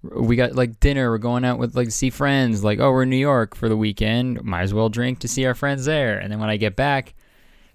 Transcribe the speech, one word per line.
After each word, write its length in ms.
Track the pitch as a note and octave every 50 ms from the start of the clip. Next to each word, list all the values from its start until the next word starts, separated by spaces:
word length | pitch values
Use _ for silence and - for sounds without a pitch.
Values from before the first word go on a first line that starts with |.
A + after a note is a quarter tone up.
we 340 | - - - - A#2+ A2+ A#2+
got, 200 | A#2 B2 A#2+ -
like, 240 | B2+ B2+ A#2 A2+ _
dinner. 320 | - C#3+ C#3 C#3 C3 A#2+
We're 80 | A2+ A2
going 260 | G#2+ A#2+ A#2+ B2 B2+
out 140 | B2+ B2 A#2
with, 160 | A#2+ A#2+ -
like, 120 | B2 B2 A#2
to 40 |
see 180 | G#2+ - - C3
friends. 540 | A#2 - C#3+ C#3 C#3 C3+ C3 A#2+ A2+ G2+ G2+
Like, 160 | G#2+ G#2+ G2
oh, 100 | B2 C3+
we're 140 | C3 C3 C3
in 60 | B2+
New 60 | C3 C3
York 360 | C3+ D3 C#3 B2 A2+ G#2 -
for 160 | - - A2+
the 80 | A2 G#2+
weekend. 680 | A2 G#2+ G2 - A2 G#2+ A2+ A#2+ B2 B2+ A#2+ A#2 -
Might 200 | A2+ F#2 F2 F2+
as 100 | G2 G#2
well 160 | G#2+ A2+ A2+
drink 300 | G#2+ A#2+ A#2+ B2+ B2+ -
to 80 | - A#2
see 180 | - - C3
our 80 | B2+ B2
friends 320 | - - C#3+ C#3 C3+ B2+
there. 320 | C#3+ D#3 D3+ C#3 A#2 G#2 G2
And 140 | F#2 G2+
then 80 | G#2 G#2+
when 100 | A2 A2
I 80 | G#2+ G#2
get 180 | A2 G#2+ F#2+
back, 380 | - C3+ C#3+ C#3+ C3+ B2+ - - - - _ _ _ _ - - - - _ _